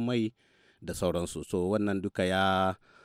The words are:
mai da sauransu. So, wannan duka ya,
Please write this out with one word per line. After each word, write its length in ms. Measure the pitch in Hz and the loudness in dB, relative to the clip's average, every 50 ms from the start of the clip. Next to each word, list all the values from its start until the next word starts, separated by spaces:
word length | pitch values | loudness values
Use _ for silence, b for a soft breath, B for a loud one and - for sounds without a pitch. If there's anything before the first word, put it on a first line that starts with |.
| 117 | -2
mai 240 | 120 123 120 110 110 - b b b b b b b b b | 0 0 0 0 0 -4 b b b b b b b b b
da 140 | b 82 82 | b -10 -6
sauransu. 480 | - 98 90 82 87 87 - - 78 71 | -2 0 0 0 0 -2 -4 -6 -8 -8
So, 280 | - - 92 87 92 104 | -4 -2 -2 0 2 0
wannan 240 | 107 104 101 98 98 | 0 0 0 -2 -2
duka 220 | 90 101 - - 95 | -4 -4 -2 -2 0
ya, 520 | 90 92 95 98 95 95 92 95 95 92 - B B B B B | 0 2 2 2 4 4 2 2 0 -2 -4 B B B B B